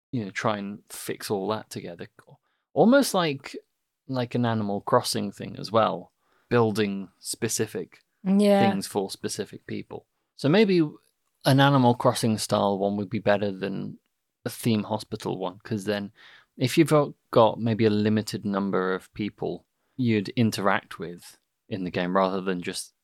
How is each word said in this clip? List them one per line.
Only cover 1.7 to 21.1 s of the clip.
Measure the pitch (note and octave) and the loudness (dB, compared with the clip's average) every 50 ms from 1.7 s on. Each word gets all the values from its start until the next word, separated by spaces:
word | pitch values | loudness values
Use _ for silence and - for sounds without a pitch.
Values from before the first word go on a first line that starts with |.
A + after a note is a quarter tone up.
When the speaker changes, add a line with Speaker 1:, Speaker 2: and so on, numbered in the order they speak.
Speaker 1:
together, | - A2 G2 F2+ E2+ E2+ F#2 - _ - _ _ - _ _ _ _ _ _ _ _ | -14 -14 -12 -14 -14 -16 -18 -20 _ -20 _ _ -20 _ _ _ _ _ _ _ _
almost | C3 E3 G#3+ B3+ C#4+ C4 - - | 4 4 6 6 4 2 2 0
like, | G3 E3+ D#3+ C#3 C#3 - - - - - _ _ _ _ _ _ _ _ | -2 -2 -2 -4 -6 -10 -14 -16 -18 -18 _ _ _ _ _ _ _ _
like | - C3+ B2+ B2 A#2+ - | -8 -6 -4 -4 -2 -2
an | B2 A#2+ | 0 0
Animal | A#2 A2+ A2 G#2+ G2+ G2+ G2+ | 0 0 0 -2 -2 -4 -4
Crossing | - - - B2 - - - A#2 G#2 G2+ G2 | 0 2 2 2 2 0 -4 -4 -6 -6 -8
thing | - G#2+ F#2+ F#2+ F#2 | -12 -14 -14 -12 -14
as | F#2 - G2 | -10 0 2
well, | A2+ G#2+ F#2+ F2+ E2+ F2+ - _ _ _ _ _ _ _ _ | 4 4 4 0 -4 -10 -16 _ _ _ _ _ _ _ _
building | A#2+ A#2+ A#2 A2 G#2 G#2+ G#2+ G2+ G2 G2 F#2+ F2+ _ _ | 2 2 2 2 2 0 0 -2 -2 -6 -8 -12 _ _
specific | - - - - - A2 - - A2+ - - G2 F2+ - - _ _ _ _ _ - | -12 -12 -8 -6 -4 -4 -2 -4 -4 -4 -4 -8 -10 -10 -14 _ _ _ _ _ -2
Speaker 2:
Yeah. | F#3 G3 G3+ G#3 G3+ G3+ G3 G3 G3+ | 0 2 4 4 6 6 6 4 2
Speaker 1:
things | G3+ G3 F#3+ | 2 -2 -6
for | - - - F#3+ - | -4 -4 -4 -4 -4
specific | - - - G#2 - - G2+ - - A2 - | -6 -8 -8 -8 -6 -6 -8 -10 -12 -16 -14
people. | - A2+ G#2 G2 - - - - _ _ _ _ _ _ | -12 -10 -10 -10 -12 -16 -18 -18 _ _ _ _ _ _
So | - - C#3 | -2 0 2
maybe | D#3 G3+ A3+ G3 F#3+ F3 D#3+ D3+ - - _ _ _ _ _ _ _ _ - | 4 4 4 4 4 2 2 0 -4 -12 _ _ _ _ _ _ _ _ 0
an | D#3 C3+ C3+ | 2 4 6
Animal | C#3 C#3 C#3+ C3+ B2+ A#2+ A#2+ | 6 6 6 6 6 4 4
Crossing | - - C3 A2+ - - A#2 A2 G#2 | 4 2 0 0 2 0 0 0 -2
style | - - G#2 G#2 G2+ G2+ G2+ F#2+ | -2 -2 0 2 2 0 0 0
one | G2 G2+ G2+ | -2 -2 -2
would | G#2 G2+ F2+ | -4 -4 -6
be | - G#2+ | -6 -2
better | F#2 G#2+ G2+ G2 G#2 G2+ F#2+ | 0 2 2 2 0 -4 -4
than | F#2+ F#2+ G2 G2 F#2+ G2 G#2 - - _ _ _ _ _ _ _ _ _ | -4 -6 -6 -6 -6 -8 -10 -12 -16 _ _ _ _ _ _ _ _ _
a | A#2+ | -10
theme | - - - B2 A2+ G#2+ G2+ | -10 -4 0 0 2 2 0
hospital | - A2 G#2+ - - A2+ G#2+ - G2 F#2 F#2 | -2 -6 -6 -6 -8 -10 -8 -6 -6 -6 -4
one, | F#2 F2+ F2+ G#2+ - | -6 -8 -8 -12 -8
'cause | - - G#2 F#2+ | -6 -6 -4 -4
then | G#2 G#2 G2+ G2+ G2+ - _ - - - - _ _ _ | -4 -4 -4 -6 -8 -12 _ -20 -20 -20 -20 _ _ _
if | - C#3 A#2+ - | -2 -2 2 4
you've | - D#3+ C#3+ | 2 4 4
got, | D#3 D3+ C#3+ C#3+ - - _ _ | 4 4 2 0 -4 -12 _ _
got | - C3 A2+ G#2+ - - | 4 6 6 6 4 2
maybe | A2 A#2 A2+ G2+ A2+ | -2 -2 0 2 4
a | A2 | 4
limited | G#2 G#2 G#2 A2 G#2+ G#2+ G#2 - - G2+ F#2+ | 4 4 2 2 2 0 0 -4 -8 -6 -6
number | G2+ G2+ G2 G2 G2 F#2+ F#2+ F#2 F#2 F#2 | -4 -2 -2 -2 -2 -2 -2 -2 -2 -2
of | F#2 - _ _ | -4 -6 _ _
people | - G#2+ G2+ - _ F2 F2 F2 E2+ - _ _ _ _ _ _ | -8 -8 -8 -6 _ -8 -6 -6 -8 -12 _ _ _ _ _ _
you'd | - B2+ A#2 A2 G#2+ G2 - | -2 0 2 2 2 0 0
interact | - - A#2 A2 F#2+ - F#2+ G2 G2 G#2+ - _ - - | 0 2 2 2 2 2 2 2 2 2 -2 _ -12 -12
with | F2 E2 | -10 -10